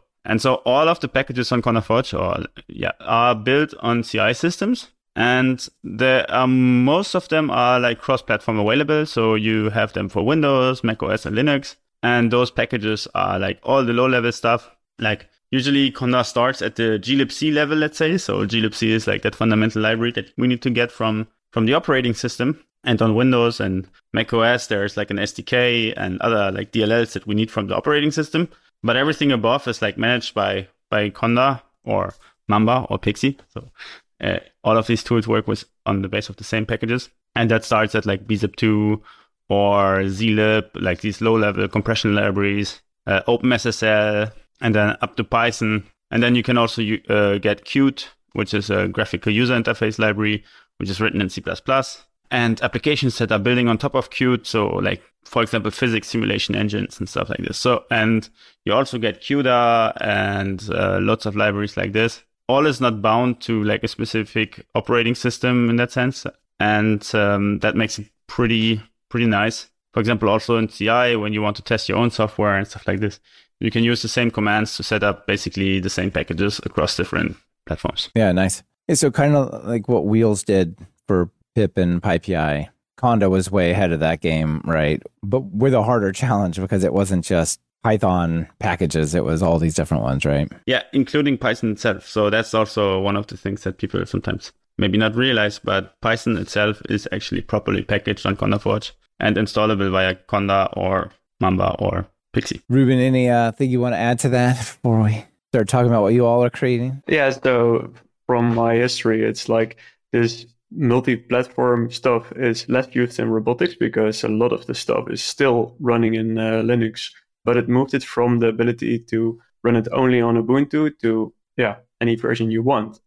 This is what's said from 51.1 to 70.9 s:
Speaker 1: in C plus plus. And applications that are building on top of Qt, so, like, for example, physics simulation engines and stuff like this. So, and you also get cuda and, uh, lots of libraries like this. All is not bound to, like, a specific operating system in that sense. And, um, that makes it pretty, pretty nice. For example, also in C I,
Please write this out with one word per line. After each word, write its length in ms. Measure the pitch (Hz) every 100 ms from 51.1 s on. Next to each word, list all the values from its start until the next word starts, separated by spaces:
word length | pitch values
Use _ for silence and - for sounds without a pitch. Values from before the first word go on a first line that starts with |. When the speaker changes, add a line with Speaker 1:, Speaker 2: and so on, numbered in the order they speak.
| 98
Speaker 1:
in 100 | 92
C 100 | -
plus 200 | 95 90
plus. 440 | - 135 131 - _ _ -
And 300 | 127 117 110
applications 580 | 120 120 147 147 127 -
that 140 | 113
are 60 | 107
building 300 | 110 123 120
on 100 | 113
top 160 | 139
of 160 | 131 -
Qt, 360 | - 127 120 -
so, 200 | 113 101
like, 360 | 92 98 92 _ _
for 180 | - 120
example, 280 | 113 117 101
physics 380 | - 127 110 -
simulation 480 | 117 104 104 - 101
engines 420 | 104 101 98 -
and 100 | 92
stuff 200 | - -
like 100 | -
this. 180 | - -
So, 280 | 127 117 -
and 380 | 113 110 110 - _ - _
you 80 | -
also 260 | 110 139 120
get 220 | 110 -
cuda 720 | - 143 127 123 120 117 113 -
and, 680 | 107 101 101 101 98 95 104
uh, 260 | - 95 95
lots 240 | 101 113
of 120 | 110 101
libraries 400 | 104 101 104 -
like 160 | 98
this. 320 | 107 117 - _ _ -
All 160 | 135
is 160 | 151 127
not 220 | 123 107
bound 400 | 110 117 123 120
to, 200 | - 113
like, 220 | 104 104
a 40 | 113
specific 800 | - 113 113 101 113 110 - -
operating 400 | 117 - 120 117
system 540 | 120 123 - 127 123 117
in 80 | 120
that 160 | 120
sense. 340 | 131 127 - - - _ -
And, 480 | 104 107 107 104 -
um, 440 | 107 101 101 101 98
that 180 | 104 110
makes 220 | 110 -
it 100 | 104 _ -
pretty, 560 | - 117 113 110 110 - _ _
pretty 160 | 117 117
nice. 420 | 101 110 - - _ _
For 80 | 120
example, 300 | 110 113 107
also 260 | 107 - 113
in 140 | 107
C 180 | -
I, 260 | 104